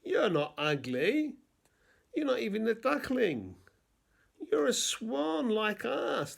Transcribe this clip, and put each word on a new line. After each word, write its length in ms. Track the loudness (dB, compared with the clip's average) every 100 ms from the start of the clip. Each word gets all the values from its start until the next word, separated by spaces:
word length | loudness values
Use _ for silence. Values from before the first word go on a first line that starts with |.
You're 280 | 0 2 4
not 240 | 2 0 -2
ugly. 760 | 0 0 -2 0 2 2 0 -6 _ _ _ _ _ _ _
You're 120 | -4 0
not 140 | 0
even 260 | 0 -2 0
a 60 |
duckling. 800 | 0 0 -2 0 0 2 0 -6 -12 -20 _ _ _ _ _ _ _ -2
You're 160 | 2 2
a 60 |
swan 760 | 2 0 -4 -4 -2 0 0 2
like 360 | 2 0 -2
us 500 | -2 -2 0 -2 -4